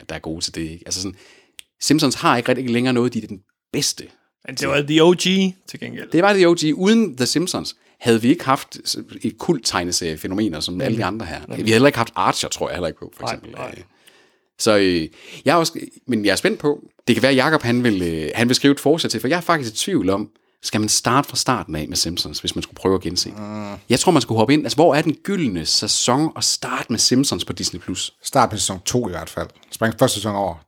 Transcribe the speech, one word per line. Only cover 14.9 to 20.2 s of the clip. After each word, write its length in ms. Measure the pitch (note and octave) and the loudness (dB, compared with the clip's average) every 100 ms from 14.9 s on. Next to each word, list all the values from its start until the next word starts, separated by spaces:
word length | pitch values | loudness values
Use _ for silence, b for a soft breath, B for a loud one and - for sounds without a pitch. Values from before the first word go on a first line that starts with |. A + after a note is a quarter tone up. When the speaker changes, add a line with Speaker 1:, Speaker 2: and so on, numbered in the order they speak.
| F2 D#2 B B B - | 2 -2 B B B 0
Speaker 1:
jeg 60 | |
er 40 | E3+ | 2
også, 180 | D#3+ - - - - | 2 -4 -14 -14 -4
men 180 | A2+ G2+ | 0 2
jeg 60 | |
er 40 | F#2+ | 2
spændt 240 | - - | 0 -2
på, 240 | D3 D3 - _ - | -2 -4 -6 _ 0
det 80 | A2+ | 2
kan 80 | |
være, 100 | B2+ | 4
Jacob, 280 | C3 C#3 D#3 | 4 4 2
han 220 | B2 A#2+ | 2 2
vil, 180 | B2 G2 | 2 2
øh, 280 | F2 D#2+ D2+ - | 0 -4 -4 0
han 120 | A#2+ | 2
vil 80 | B2+ | 4
skrive 160 | C#3 | 4
et 80 | C#3+ | 4
forslag 320 | C#3 D#3+ A#2 | 2 2 0
til, 80 | A2 | -2
for 80 | B2 | -2
jeg 100 | F3 | -2
er 40 | |
faktisk 320 | E3+ E3 A#2 | 2 0 0
i 40 | A2 | -6
tvivl 320 | - E3+ F#2 | -2 0 2
om, 200 | G2 | 0